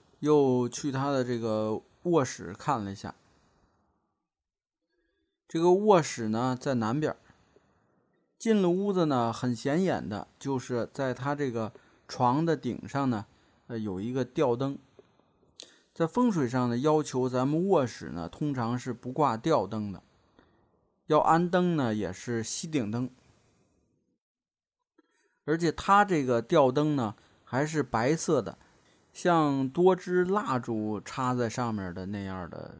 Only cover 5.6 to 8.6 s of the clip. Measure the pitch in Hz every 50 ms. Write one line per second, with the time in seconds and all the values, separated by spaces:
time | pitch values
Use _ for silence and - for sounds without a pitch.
5.6 | 170 180 180 196 208 214 202 170 147 - - - 113 107 107 113 123 131 127 123
6.6 | - 147 135 120 110 110 120 151 151 131 - - _ _ _ _ _ _ _ _
7.6 | _ _ _ _ _ _ _ _ _ _ _ _ _ _ _ _ - 226 220 208